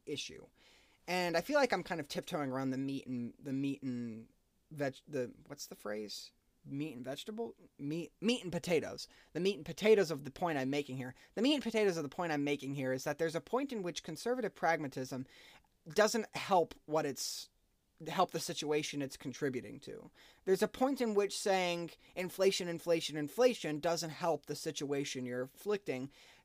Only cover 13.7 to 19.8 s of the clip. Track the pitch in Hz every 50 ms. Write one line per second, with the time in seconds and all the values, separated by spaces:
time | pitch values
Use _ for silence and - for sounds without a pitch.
13.7 | 254 214 185 175 165 - - - 160 - - 233 247 254 247 - - - - 165
14.7 | 165 156 156 135 - 143 131 131 139 127 131 - - - - - - - _ _
15.7 | _ _ _ 165 151 208 208 220 - 226 208 - - 202 - - 202 180 160 -
16.7 | - - _ - 151 160 151 143 131 - - - - - - - _ _ _ _
17.7 | _ _ _ _ _ _ 160 - 156 180 180 180 - 165 - - 165 - 156 147
18.7 | 151 151 151 - - 143 139 131 - - - 143 123 - 151 143 127 120 87 87
19.7 | - -